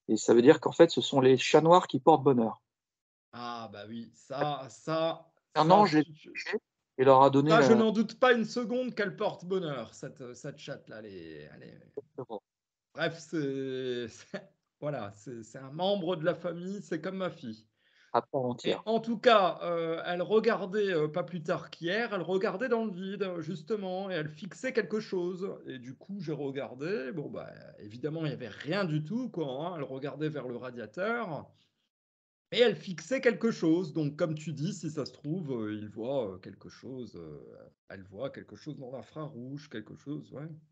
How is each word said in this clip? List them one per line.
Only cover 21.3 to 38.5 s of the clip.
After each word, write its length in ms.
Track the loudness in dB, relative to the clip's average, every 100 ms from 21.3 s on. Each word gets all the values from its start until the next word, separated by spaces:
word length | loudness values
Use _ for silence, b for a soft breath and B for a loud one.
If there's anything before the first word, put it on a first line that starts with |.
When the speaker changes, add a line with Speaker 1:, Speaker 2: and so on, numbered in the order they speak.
| -6
Speaker 2:
tard 280 | -4 -4 -6
qu'hier, 440 | -8 -4 -2 -2
elle 80 | -4
regardait 460 | -2 0 0 -2 -2
dans 160 | -2
le 80 | -2
vide, 360 | -6 -8 -6 -6 -6
justement, 680 | -8 -8 -6 -6 -4 -6 -4
et 60 |
elle 140 | -4 -6
fixait 440 | -8 -14 -10 -4
quelque 280 | -2 -2 -4
chose. 580 | -4 -4 -4 -6 -8 -10 -12
Et 140 | -14
du 160 | -14 -16
coup, 240 | -14 -10
j'ai 120 | -8
regardé, 800 | -6 -6 -6 -8 -8 -6 -6 -6
bon, 180 | -8 -8
bah, 220 | -10 -12 -16 -20 -18
évidemment, 400 | -16 -8 -6 -4
il 80 | -4
n'y 60 |
avait 120 | -4 -10
rien 380 | -10 -4 -2
du 180 | 0 -2
tout, 260 | -2 -6 -6
quoi, 200 | -6 -6
hein, 260 | -6 -6
elle 80 | -8
regardait 460 | -8 -8 -8 -6 -6
vers 180 | -4 -8
le 80 | -8
radiateur, 920 | -10 -10 -12 -6 -4 -4 -6 -8 -12 _ _ _ _ _ _ _ _ _ _
et 80 | 4
elle 160 | 4 4
fixait 440 | -4 -10 -4 0
quelque 300 | 2 2 0
chose. 420 | 2 2 2 2
Donc, 220 | -2 -2
comme 220 | -2 -4 -4
tu 160 | -8
dis, 200 | -4 -4
si 160 | -4 -6
ça 120 | -6 -8
se 60 |
trouve, 380 | -10 -8 -6 -4
euh, 240 | -4 -4
il 140 | -6 -8
voit, 400 | -8 -4 -2 -4
euh, 40 | -6
quelque 300 | -14 -18 -20
chose, 480 | -18 -14 -12 -12 -14
euh, 280 | -16 -16 -18 -20 -20 _ -20
elle 160 | -18
voit 260 | -16 -10 -10
quelque 240 | -10 -16